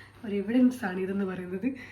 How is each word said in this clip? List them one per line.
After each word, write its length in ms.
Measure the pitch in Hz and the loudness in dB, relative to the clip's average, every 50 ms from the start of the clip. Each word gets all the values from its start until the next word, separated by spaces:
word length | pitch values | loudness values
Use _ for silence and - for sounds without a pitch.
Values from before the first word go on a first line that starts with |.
| - - - - - | -20 -20 -20 -14 -8
ഒരു 100 | 214 202 202 190 | -4 -2 -2 -2
എവിഡൻസ് 380 | 196 233 254 254 247 254 - - 190 | 2 4 6 6 6 4 2 -4 -4
ആണ് 100 | 185 185 190 185 | -2 -2 -2 -2
ഇതെന്ന് 200 | 196 202 202 185 185 | -2 -2 -2 -2 -4
പറയുന്നത്. 340 | 175 180 180 185 190 220 269 269 - - - | -6 -6 -6 -6 -4 -4 -4 -4 -4 -12 -16